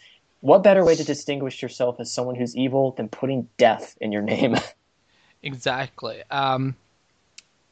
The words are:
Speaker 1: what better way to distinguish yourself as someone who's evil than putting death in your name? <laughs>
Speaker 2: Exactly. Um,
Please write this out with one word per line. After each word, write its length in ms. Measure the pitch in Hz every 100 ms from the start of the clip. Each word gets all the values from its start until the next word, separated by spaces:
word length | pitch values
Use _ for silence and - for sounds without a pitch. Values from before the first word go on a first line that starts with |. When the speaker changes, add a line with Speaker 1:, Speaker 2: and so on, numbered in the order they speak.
| - _ _ _
Speaker 1:
what 220 | 131 -
better 220 | 202 190 170
way 100 | 156
to 80 |
distinguish 580 | 147 139 - 143 139 -
yourself 380 | 127 - 123 123
as 120 | 117
someone 240 | - 123 123
who's 200 | 120 120
evil 360 | 131 135 135
than 180 | 131 110
putting 380 | - 131 135 - -
death 400 | 117 104 - -
in 120 | 110
your 100 | 104
name? 340 | 104 110 131 -
<laughs> 40 | - - _ _ _ _ _ _
Speaker 2:
Exactly. 800 | 151 135 139 127 131 - 117 107 -
Um, 440 | 139 135 131 135 131 _ _ _ _ _ - - _ _